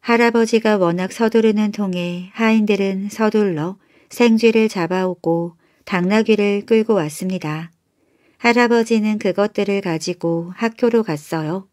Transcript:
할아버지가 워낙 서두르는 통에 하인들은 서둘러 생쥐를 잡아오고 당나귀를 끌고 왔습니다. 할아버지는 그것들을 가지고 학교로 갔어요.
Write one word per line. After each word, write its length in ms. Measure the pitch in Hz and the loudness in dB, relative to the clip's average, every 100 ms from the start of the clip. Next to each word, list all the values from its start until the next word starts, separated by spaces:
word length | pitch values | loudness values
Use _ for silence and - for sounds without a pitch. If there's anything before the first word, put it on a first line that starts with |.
할아버지가 760 | - 233 233 233 226 226 220 208 | 0 2 4 2 2 2 2 2
워낙 340 | 180 175 185 | 2 0 -6
서두르는 600 | - 226 226 220 214 214 | -2 0 2 2 0 -2
통에 580 | 208 202 180 175 175 180 | -2 -4 -4 -6 -8 -12
하인들은 760 | - 226 220 214 202 196 190 202 | -4 0 2 2 0 0 -4 -8
서둘러 680 | - 220 214 202 160 165 196 _ _ _ | -2 0 2 0 -2 -6 -8 _ _ _
생쥐를 600 | - 240 226 226 220 220 | 0 2 4 4 4 0
잡아오고 880 | 202 165 185 185 175 - 170 170 170 _ _ - | -2 -4 -2 -2 -4 -2 -2 -2 -10 _ _ -4
당나귀를 800 | 180 180 214 220 214 202 202 202 | -2 2 2 2 2 2 -2 2
끌고 260 | 226 220 | 0 2
왔습니다. 760 | 208 151 147 185 185 156 156 165 _ _ _ _ _ _ _ | 0 0 -6 -6 -6 -6 -8 -10 _ _ _ _ _ _ _
할아버지는 800 | 233 233 240 233 226 226 214 214 | 2 4 4 2 2 0 0 0
그것들을 640 | 208 180 208 208 202 196 | -2 0 -2 -2 -2 -2
가지고 680 | 196 160 156 175 170 165 170 180 | -2 -4 -4 -4 -2 -4 -6 -6
학교로 460 | 226 226 240 226 | -6 0 0 2
갔어요. 680 | 220 151 - 165 156 185 190 | 0 -6 -6 -6 -4 -6 -10